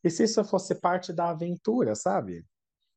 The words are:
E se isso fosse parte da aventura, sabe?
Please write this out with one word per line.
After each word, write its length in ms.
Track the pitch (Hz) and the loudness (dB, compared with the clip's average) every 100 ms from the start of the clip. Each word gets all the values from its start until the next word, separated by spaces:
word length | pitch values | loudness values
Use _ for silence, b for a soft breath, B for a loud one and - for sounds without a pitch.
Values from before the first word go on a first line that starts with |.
E 60 | 175 | 0
se 140 | 165 | 2
isso 200 | 220 220 | 2 2
fosse 300 | 202 185 - | 2 0 -2
parte 400 | 180 175 180 185 | -2 0 0 -2
da 160 | 170 170 | -2 -2
aventura, 640 | 165 170 175 - 240 127 107 | -2 -4 -4 0 2 2 0
sabe? 480 | 180 196 104 85 80 _ _ _ _ | 0 0 -2 -8 -12 _ _ _ _